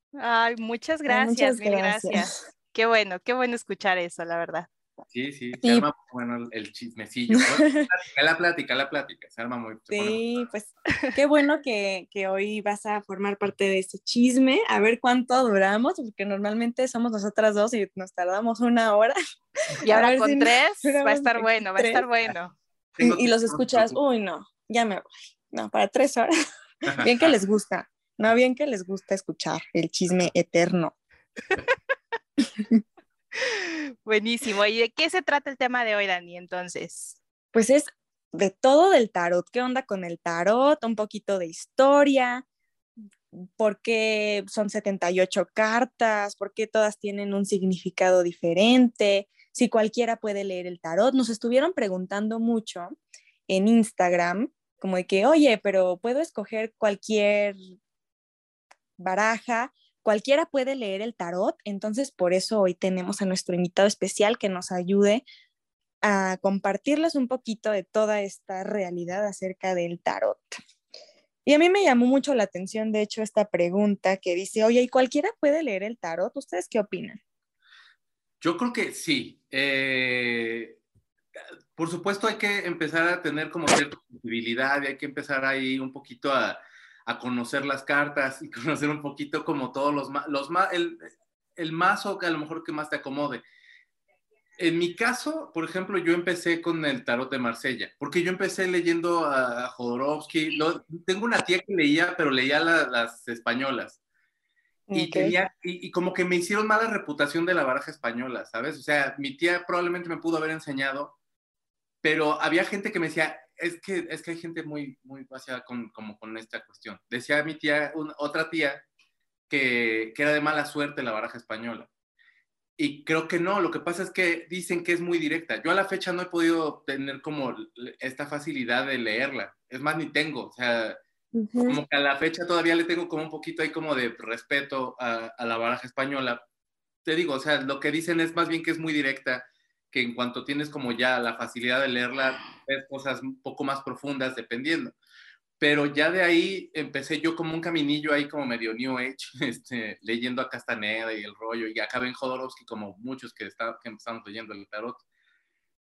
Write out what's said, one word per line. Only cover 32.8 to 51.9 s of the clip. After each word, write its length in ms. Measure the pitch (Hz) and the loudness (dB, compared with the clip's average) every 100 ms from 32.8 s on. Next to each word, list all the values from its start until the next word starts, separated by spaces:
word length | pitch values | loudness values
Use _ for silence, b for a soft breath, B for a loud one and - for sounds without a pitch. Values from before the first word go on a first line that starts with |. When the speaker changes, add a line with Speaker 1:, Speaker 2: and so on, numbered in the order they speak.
| - _ _ _ _ B 523 427 359 320 294 240 | 2 _ _ _ _ B -2 -2 -4 -6 -8 -10
Speaker 1:
Buenísimo. 600 | - 214 214 233 247 202 208 | 0 0 0 -2 -2 2 2
¿Y 120 | 226 | 2
de 120 | 233 | 0
qué 180 | - 320 | 0 0
se 140 | 370 | 0
trata 280 | 302 285 285 | 0 0 -2
el 60 | 269 | -2
tema 280 | 254 247 | -2 0
de 120 | 226 208 | 0 0
hoy, 100 | 196 | 0
Dani, 300 | 180 175 175 | -2 -6 -16
entonces? 880 | 180 180 180 - 170 - - - _ _ _ | -10 -8 -8 -8 -10 -12 -16 -18 _ _ _
Speaker 2:
Pues 180 | 226 220 | 2 6
es 160 | 277 - - _ _ _ | 4 4 -8 _ _ _
de 180 | 165 196 | 0 0
todo 400 | - 262 285 381 | 2 6 8 8
del 200 | 330 220 | 8 4
tarot. 380 | 180 175 180 - | 0 2 0 0
¿Qué 120 | 240 | -4
onda 220 | 254 254 | -2 -2
con 200 | - 196 | -4 -6
el 140 | 175 170 | -6 -6
tarot? 640 | 170 170 180 233 277 302 | -4 0 4 6 6 4
Un 120 | 233 214 | 0 -2
poquito 420 | 214 208 - 196 | -4 -6 -2 -2
de 80 | 170 | -2
historia. 1000 | - - - 269 285 285 269 247 247 - _ _ _ _ - 208 _ _ 170 185 - | -8 -6 4 6 8 6 6 2 -2 -8 _ _ _ _ -20 -20 _ _ -18 -18 0
¿Por 240 | 214 202 | 0 0
qué 640 | - 226 220 214 208 202 196 | -2 0 2 0 0 -2 -4
son 200 | - 208 | -4 -2
setenta 420 | 214 202 196 175 | -2 -2 0 0
y 100 | 185 | 2
ocho 280 | 185 202 175 | 2 2 -2
cartas? 800 | - 220 233 247 - 226 208 202 - | 0 2 2 0 2 2 2 -2 -6
¿Por 160 | 202 | -8
qué 140 | - 220 | -4 -2
todas 320 | 220 214 - | 2 2 0
tienen 340 | 208 202 202 | -8 -6 -4
un 140 | 202 196 | -2 0
significado 760 | 196 190 180 185 - 185 185 | 0 0 0 -4 2 4 6
diferente? 1080 | 175 - 170 170 220 254 247 - 208 196 202 b b | 4 0 0 4 6 8 6 4 2 2 0 b b
Si 160 | - 240 | 0 2
cualquiera 480 | 226 214 240 233 226 | 4 2 2 -2 -2
puede 280 | 220 202 | -4 -4
leer 220 | 196 180 180 | -4 -4 -6
el 140 | 180 | -8
tarot. 340 | 160 170 240 | -2 4 4
Nos 160 | 262 226 | 4 2
estuvieron 420 | 220 233 254 311 | -2 2 4 4
preguntando 680 | 381 208 | 0 -2